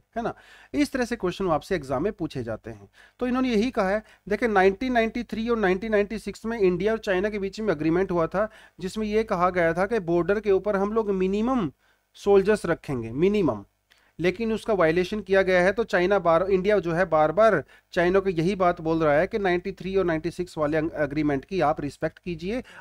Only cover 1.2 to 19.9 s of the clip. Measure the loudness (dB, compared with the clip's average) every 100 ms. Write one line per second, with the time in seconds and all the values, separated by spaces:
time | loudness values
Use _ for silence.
1.2 | -4 -4 -2 -2 -2 -6 -4 -4 -4 -4
2.2 | -8 -8 -8 -10 -12 -18 -20 _ -20 _
3.2 | -4 -2 0 0 0 0 -2 -2 -6 _
4.2 | -8 -4 -2 2 2 2 -2 0 -2 -4
5.2 | -8 -6 -2 0 2 0 0 0 0 -4
6.2 | -10 -10 -8 0 2 2 0 -2 0 0
7.2 | 0 -4 -6 -4 -2 0 0 0 0 -2
8.2 | -2 -2 -4 -8 -20 -14 -10 -6 -2 -2
9.2 | 0 0 0 2 2 2 0 -2 0 0
10.2 | 2 0 2 2 2 0 0 0 -2 0
11.2 | 0 0 0 0 -2 -6 _ _ _ -4
12.2 | 4 4 4 0 0 -4 -4 -6 -6 0
13.2 | 2 2 0 -2 -10 _ _ _ _ -4
14.2 | -2 -2 -2 -4 0 2 4 2 -2 -4
15.2 | 0 2 4 4 4 0 0 0 2 2
16.2 | 4 2 2 2 2 2 2 0 2 4
17.2 | 4 4 4 4 -2 -14 _ 0 2 2
18.2 | 2 0 0 2 0 0 -2 0 2 2
19.2 | 2 0 0 -2 -4 -8 -2